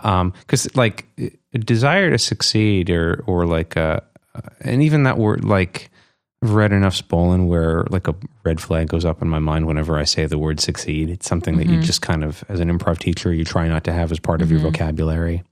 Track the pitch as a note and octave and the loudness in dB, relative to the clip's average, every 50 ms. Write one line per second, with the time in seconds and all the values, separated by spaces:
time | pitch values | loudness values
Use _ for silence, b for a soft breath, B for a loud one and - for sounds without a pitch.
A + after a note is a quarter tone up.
0 | - A2 F#2+ F#2 F2+ F2+ - B B - - C3+ - - - B2+ B2 A2 - - | 2 2 2 2 2 0 -4 B B -2 -2 0 0 -2 0 2 2 2 0 -4
1 | - _ _ - B2 A#2 - _ _ _ - B2+ A2 - A#2+ A2 B2 C#3 D#3+ G3 | -12 _ _ -10 -10 -10 -10 _ _ _ -6 -4 0 0 2 2 2 2 2 2
2 | G3 E3+ C#3 A#2 - - A2+ - - - - A2 G#2+ G#2+ G2+ F#2+ F2 E2+ F2 E2+ | 2 2 2 0 0 -2 -2 -2 -2 0 2 2 2 4 2 2 2 0 0 0
3 | E2 E2+ E2+ - - - F#2 F2 F2 E2+ E2 D#2+ D#2+ - - D#2+ D#2+ D#2 D#2+ - | 2 0 0 -2 -2 -2 0 0 2 2 0 0 -2 -2 -2 -2 0 0 0 -2
4 | - _ _ _ _ _ - - - - - _ - - A#2 B2+ D3+ D#3 D3+ D3+ | -4 _ _ _ _ _ -18 -18 -18 -18 -20 _ -6 -2 0 2 2 4 4 4
5 | C#3 C3 - - A2 G#2+ - E2 F2 G#2 G#2 F#2+ F#2 F2 - - - b b b | 2 2 2 2 2 2 2 0 2 2 2 2 2 0 -4 -10 -16 b b b
6 | b b b b b _ _ _ - A2+ G#2+ A2 G#2 G#2 G2+ G2 G2 F#2+ F2+ - | b b b b b _ _ _ 0 2 4 4 4 4 4 4 4 2 0 -2
7 | - - - E2+ F2 F2 F2+ F2+ F2+ F2 E2+ E2+ D#2+ E2 D#2+ E2 - - F#2+ F#2 | -4 -2 0 2 4 4 4 4 2 2 2 2 2 2 0 0 0 0 -2 -2
8 | - - D#2 F#2 - - - _ _ E2 E2 D#2 - - D#2+ D#2+ E2 D#2+ - E2+ | -2 -2 -4 -4 -8 -14 -16 _ _ -4 -4 -4 -2 -2 -2 -2 0 0 -2 -2
9 | E2 E2 D#2+ - - E2+ D#2+ D#2 D#2+ D#2 D#2 D#2+ D#2+ D#2+ D#2 D2+ D2+ D#2 D#2+ D2+ | 0 -2 -2 -2 -2 -2 0 0 0 0 0 0 0 0 0 -2 0 0 0 0
10 | D2 - - - D#2+ D2+ D2+ D2+ D2+ D#2 D2+ D2+ - - D2+ - - - D#2 D#2 | 0 -2 -2 -2 -2 -2 -2 -2 -2 -2 -2 -2 -2 -4 -4 -6 -6 -4 -4 -2
11 | D#2+ D#2+ F2 F2+ - - - E2 - - E2+ E2+ D#2+ E2+ E2+ E2 D#2+ E2 E2 - | -2 -4 -4 -6 -4 -4 -4 -2 -2 0 0 0 2 2 2 2 2 0 -2 -2
12 | - - F2 D#2+ D#2 D#2 D2 - - - G2+ F2 E2+ E2+ F2 E2+ - - E2+ E2 | -2 -2 -2 -2 -2 -4 -6 -8 -10 -6 -4 -2 0 0 0 0 0 -2 -2 0
13 | - - E2+ - - F2+ E2+ E2 D#2+ - - F2+ E2 E2 E2 D#2+ - - E2 E2+ | 0 -2 -2 0 0 -2 0 0 -2 -2 -2 0 0 0 0 0 -2 -2 -2 -2
14 | E2+ E2 E2 D#2+ - - E2+ D#2+ F2 D#2+ D#2+ D#2 D2+ D#2+ D#2+ - E2 D#2+ D#2 D#2 | -2 -2 -4 -4 -2 -2 0 0 2 2 2 2 2 0 -2 -2 -2 -2 -2 -2
15 | D#2+ D#2+ D#2+ E2 E2 E2+ E2+ E2+ F2 - | -2 0 0 0 -2 -2 -2 -4 -6 -10